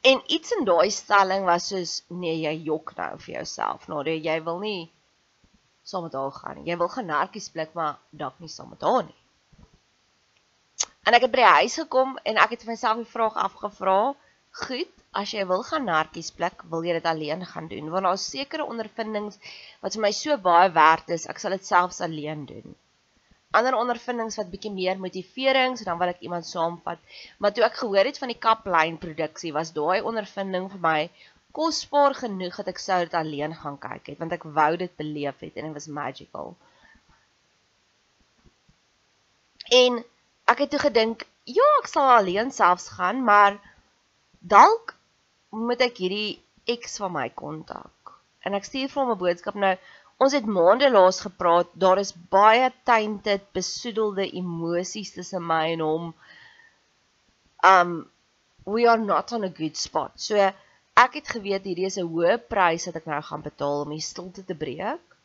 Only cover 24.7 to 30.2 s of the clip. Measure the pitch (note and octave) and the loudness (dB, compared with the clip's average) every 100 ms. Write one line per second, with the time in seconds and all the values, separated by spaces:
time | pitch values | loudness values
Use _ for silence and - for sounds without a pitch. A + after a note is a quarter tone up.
24.7 | F#3+ F#3 F#3+ F#3 F#3 F3+ - C4+ C4+ B3+ | -4 -2 -2 -6 -10 -12 -2 0 2 0
25.7 | B3 G3 E3+ F3+ F3 - F3 E3 F3+ E3+ | -2 -6 -2 -2 -4 -8 -10 -8 -4 -4
26.7 | F3 - E3+ _ - - _ G3+ G3+ A#3 | -4 -10 -12 _ -20 -20 _ -2 2 0
27.7 | - A#3 G3 A3 - B3+ A#3 A3+ A3 G3+ | 0 0 2 2 0 -10 -2 0 0 2
28.7 | E3+ D#3+ E3 F3 D#3 D#3 - E3 D3 E3 | 2 2 -2 -12 -6 -6 -6 -6 -4 -4
29.7 | D#3 D3+ F#3+ G#3+ A3+ | -4 0 0 -2 -6